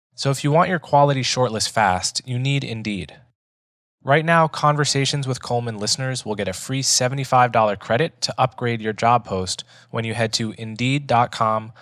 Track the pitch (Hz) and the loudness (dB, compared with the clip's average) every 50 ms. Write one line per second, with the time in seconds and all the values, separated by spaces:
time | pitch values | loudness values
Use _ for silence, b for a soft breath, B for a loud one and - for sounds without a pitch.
0 | _ _ _ - - 139 139 - - 143 147 160 185 180 185 160 - - - 143 | _ _ _ -6 -2 -2 -2 0 0 2 4 4 4 4 2 -4 -2 2 4 6
1 | 143 143 139 135 120 - - 127 127 - 220 208 - - - 117 107 98 90 92 | 6 6 4 2 0 -2 0 0 0 0 0 -2 -4 -2 0 2 2 4 2 2
2 | - - - - - 131 123 123 127 135 139 139 131 120 113 113 107 107 104 92 | -2 -4 -6 -6 -6 -6 -4 -2 0 0 0 -2 -2 -4 -8 -6 -6 -4 -4 -6
3 | 80 - - - _ _ _ _ _ _ _ _ _ _ _ _ _ _ _ _ | -6 -10 -14 -20 _ _ _ _ _ _ _ _ _ _ _ _ _ _ _ _
4 | - 135 139 160 156 165 170 165 160 156 - - - 147 147 147 147 - - 139 | -2 0 2 2 2 4 4 4 4 2 0 0 2 2 2 2 0 0 0 0
5 | 139 131 - 143 131 131 123 - - - 123 120 120 117 110 101 101 104 - - | 0 0 -2 -2 -2 -4 -6 -6 -4 -4 -4 -4 -4 -4 -8 -6 -4 -4 -4 -2
6 | 131 131 131 120 - 107 104 101 101 95 92 - - - 131 135 127 - - - | -4 -6 -6 -6 -6 -6 -4 -4 -4 -6 -6 -8 -6 -6 -4 -2 0 0 0 2
7 | 127 123 135 139 131 - 135 127 123 120 113 117 110 107 101 104 - - 110 117 | 0 0 -2 -2 -2 2 4 4 4 4 4 4 2 2 0 -2 -2 -2 0 0
8 | 160 - - - - - - - 131 127 - - 123 120 117 110 107 110 107 - | 0 -2 -4 -6 -8 -6 -2 0 0 0 0 -2 -4 -4 -4 -4 -4 -6 -4 0
9 | 113 117 123 120 110 - 101 95 92 92 - - - B B B B B - 117 | 2 2 2 2 0 -2 -6 -4 -4 -4 -6 -10 -12 B B B B B -8 -6
10 | 113 113 110 117 113 110 - - 117 107 - - 113 110 110 104 123 127 135 147 | -6 -4 -2 -2 -2 -2 -2 -2 -4 -4 -8 -8 -12 -10 -6 -4 -2 -2 -2 -2
11 | 143 131 120 117 120 - - - 117 110 110 110 110 113 - b | 0 2 2 2 2 2 0 0 0 2 0 0 -4 -8 -16 b